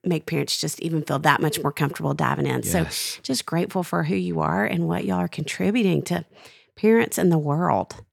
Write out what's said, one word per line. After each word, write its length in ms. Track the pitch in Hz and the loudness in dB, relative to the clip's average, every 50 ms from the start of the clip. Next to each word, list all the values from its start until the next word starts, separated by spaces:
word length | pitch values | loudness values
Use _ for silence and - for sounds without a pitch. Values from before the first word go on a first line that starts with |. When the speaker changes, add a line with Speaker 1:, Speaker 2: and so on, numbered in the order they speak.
| - | -4
Speaker 1:
make 220 | 190 175 156 - | -2 -2 -2 -2
parents 340 | - 165 147 139 - - - | -4 -4 -2 -2 -2 -2 -4
just 200 | - 156 - - | -4 -6 -6 -6
even 240 | - 165 160 160 151 | -6 -4 -4 -4 -2
feel 160 | - 147 135 | -2 -4 2
that 200 | 147 151 139 - | 4 4 4 4
much 220 | - 156 151 165 | 2 0 -2 0
more 100 | 139 143 | -2 -4
comfortable 440 | 147 - 156 135 - - 156 147 143 | -2 0 -2 -2 -2 -2 -2 -2 -2
diving 320 | 151 151 131 139 - 71 67 | 0 0 0 0 0 0 -2
in. 160 | - 64 - | -2 -2 -2
Speaker 2:
Yes. 320 | - - - 80 - - | 0 0 0 0 0 -4
Speaker 1:
So 240 | - - - - - | -6 -6 -6 -8 -10
just 240 | - - 262 - - | -6 -4 -4 -4 -4
grateful 380 | - - 165 175 - - 190 180 | -4 -2 -2 -2 -2 -2 -4 -4
for 180 | - - 175 165 | -2 -2 -2 0
who 120 | 151 190 | 0 0
you 240 | 190 180 175 170 160 | -2 -2 -2 -2 -2
are 260 | 156 151 165 190 208 | 0 0 0 0 0
and 220 | - - 165 170 165 | 0 0 -2 0 0
what 180 | 170 185 - | 0 -2 -2
y'all 140 | 196 185 180 | -2 0 0
are 80 | 180 170 | -2 -2
contributing 720 | - - 151 - - - 185 190 208 254 220 185 170 147 139 | -4 -6 -6 -6 -4 -2 0 0 2 2 2 4 2 2 0
to 220 | - 175 170 160 - - - - - - - _ _ _ | 0 -2 -4 -4 -8 -16 -20 -20 -20 -20 -20 _ _ _
parents 440 | - - 214 226 226 226 - - - | 0 4 6 6 6 4 2 0 2
in 100 | - 180 | 4 4
the 80 | 170 160 | 4 4
world. 580 | 147 143 143 156 180 170 123 95 - - - - - _ | 4 2 0 0 2 2 2 2 0 -2 -8 -16 -18 _